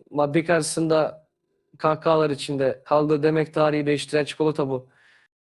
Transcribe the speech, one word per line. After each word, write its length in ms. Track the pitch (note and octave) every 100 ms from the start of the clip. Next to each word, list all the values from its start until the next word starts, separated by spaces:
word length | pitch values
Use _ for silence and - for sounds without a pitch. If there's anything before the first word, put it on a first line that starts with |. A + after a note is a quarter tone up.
| -
madde 340 | C#3+ C#3+ E3
karşısında 840 | E3 E3 D3+ - D#3+ D#3 D3 - _ _ _ _ _ -
kahkahalar 520 | D#3 D#3 E3 D#3 D3+
içinde 520 | C#3 - C#3 C3+ -
kaldı. 380 | - D3 D3+ D3+
"Demek 320 | D#3 D#3 D#3
tarihi 320 | D#3 D#3 D3+ C#3+
değiştiren 380 | C#3+ - D3+
çikolata 440 | C#3+ - D#3 D3 C3+
bu." 200 | C3 B2+ _ _ _ _ _ _